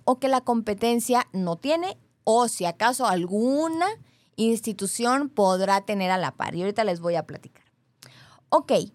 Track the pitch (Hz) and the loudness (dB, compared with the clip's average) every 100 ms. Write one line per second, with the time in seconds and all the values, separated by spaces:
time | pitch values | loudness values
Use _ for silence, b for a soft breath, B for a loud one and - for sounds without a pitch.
0 | - 254 269 262 247 233 220 202 233 233 | -2 0 2 0 0 -2 -2 -2 0 0
1 | 226 247 - 190 180 170 277 330 359 - | 2 0 0 -4 -4 -4 -2 -2 -2 -10
2 | _ _ - 226 240 - 175 165 220 254 | _ _ 2 2 2 0 -4 0 0 2
3 | 240 185 175 202 240 277 320 320 359 440 | 0 0 0 0 2 2 0 0 -2 -4
4 | b b b - 220 226 226 202 196 - | b b b -2 0 0 -2 -6 -6 -2
5 | 233 262 285 - 196 185 190 196 196 202 | 0 0 -2 2 2 4 2 2 0 -2
6 | 185 185 156 - - 165 190 202 214 175 | 0 0 -2 -4 -6 -4 -4 -2 -2 -2
7 | 170 170 156 - - _ _ _ _ _ | -2 -2 -4 -12 -18 _ _ _ _ _
8 | B B B B _ 311 294 220 170 | B B B B _ 0 2 0 0